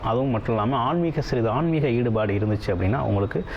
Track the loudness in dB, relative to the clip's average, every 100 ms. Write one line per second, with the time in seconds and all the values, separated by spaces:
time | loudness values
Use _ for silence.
0 | -2 0 0 0 0 0 0 0 0 0
1 | 0 -2 -2 0 0 0 0 2 2 2
2 | 2 0 0 0 0 0 -2 0 0 0
3 | 0 0 0 -2 -4